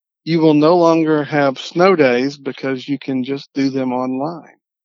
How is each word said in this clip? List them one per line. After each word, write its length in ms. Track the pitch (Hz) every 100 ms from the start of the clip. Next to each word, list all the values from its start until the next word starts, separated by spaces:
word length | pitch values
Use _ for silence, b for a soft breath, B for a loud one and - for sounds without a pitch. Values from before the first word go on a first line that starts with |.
| _ _
you 140 | 156 165
will 140 | 160
no 220 | 151 151 175
longer 460 | 165 165 156 151
have 340 | 143 151 139 131
snow 380 | - 170 190
days 420 | 170 131 123 139 143
because 500 | 135 - 135 131 123
you 120 | 135
can 240 | - 131
just 260 | 127 139 -
do 160 | 139 135
them 220 | 131 131
online? 600 | 123 127 131 151 165 - _ _ _